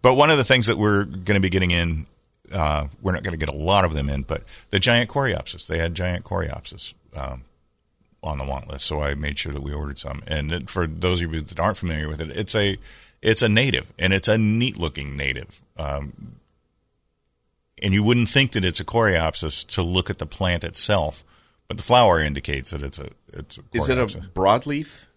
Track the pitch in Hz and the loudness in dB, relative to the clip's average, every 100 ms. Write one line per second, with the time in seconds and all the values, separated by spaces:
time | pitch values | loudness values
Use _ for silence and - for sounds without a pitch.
0 | 127 131 147 151 123 131 107 90 104 101 | 6 6 6 6 6 4 4 2 4 2
1 | 101 95 90 101 95 92 92 87 85 78 | 0 -6 0 2 4 2 2 2 0 -2
2 | - _ _ _ _ 95 76 76 71 - | -6 _ _ _ _ -2 0 0 -4 -6
3 | 95 90 95 82 76 71 80 101 92 78 | -4 -4 -4 -6 -6 -4 2 4 4 0
4 | 69 69 67 - - - _ 98 95 117 | -2 -4 -4 -8 -8 -20 _ 0 4 4
5 | 110 143 135 87 - 82 - 82 85 82 | 2 -2 -2 -2 -6 -12 -6 -4 -2 -2
6 | 90 87 - 92 80 - - 71 - - | -4 -4 -6 -6 -6 -8 -14 -14 -16 -16
7 | _ - 65 64 62 _ _ _ _ _ | _ -12 -10 -10 -16 _ _ _ _ _
8 | _ _ 80 73 67 67 60 69 - 78 | _ _ -8 -6 -6 -8 -10 -4 -2 -2
9 | 73 71 73 73 78 69 69 73 73 69 | -4 -4 -6 -6 -6 -8 -8 -6 -6 -8
10 | - 69 - 78 76 85 - - 82 80 | -8 -10 -6 -4 -4 -4 -4 -4 -4 -2
11 | 90 90 85 80 73 - 90 98 92 78 | -2 0 -2 -6 -8 -4 -2 -2 -4 -4
12 | 76 76 80 - 107 110 101 95 - - | -6 -6 -8 -6 0 0 0 -2 -10 -20
13 | - _ - 110 117 107 135 - - - | -20 _ 2 4 4 4 2 0 -4 -4
14 | 92 95 - 110 107 110 131 - 82 73 | 0 2 4 4 4 2 -2 -2 -6 -6
15 | 69 69 69 65 - - _ - 76 71 | -10 -6 -6 -6 -10 -20 _ -10 -6 -6
16 | 71 - 110 - _ _ _ _ _ _ | -8 -14 -20 -20 _ _ _ _ _ _
17 | _ _ _ _ _ _ _ - 101 95 | _ _ _ _ _ _ _ -6 2 4
18 | 104 120 113 139 135 110 92 80 87 117 | 4 4 4 2 2 2 2 0 0 2
19 | 110 87 80 - 80 - - - 87 90 | 4 4 2 0 -2 -2 0 0 2 0
20 | 85 98 78 - 92 87 82 - - 104 | 0 -6 -8 -4 0 0 -2 2 2 2
21 | 76 - - _ _ _ _ - - 123 | 0 -6 -20 _ _ _ _ -10 4 6
22 | 113 85 76 69 - 69 67 76 71 - | 8 6 2 -2 -4 -6 -4 -6 -8 -10
23 | 69 - _ - - - - 117 - 127 | -14 -18 _ -16 -16 -16 -8 -4 0 0
24 | 117 76 95 92 95 113 143 147 156 - | 0 -4 -10 2 4 4 2 -6 -6 -16
25 | - | -20